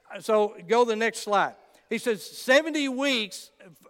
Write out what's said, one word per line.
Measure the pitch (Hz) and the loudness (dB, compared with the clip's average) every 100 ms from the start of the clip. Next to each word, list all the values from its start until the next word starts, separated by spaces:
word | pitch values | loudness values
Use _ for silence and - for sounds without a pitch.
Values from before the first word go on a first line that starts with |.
| - 202 | -18 -10
So | 175 214 208 208 175 | 0 2 2 -4 0
go | 226 240 | 2 4
to | |
the | 214 | 2
next | 226 - | -2 -4
slide. | - 202 151 - _ _ - | 0 0 0 -4 _ _ -8
He | 226 | -4
says, | 247 208 | -2 -4
"Seventy | - - - 277 320 302 277 | -6 -6 2 4 4 -2 -2
weeks," | 254 285 247 202 - - _ 196 156 | -2 0 0 -2 -10 -18 _ -20 -20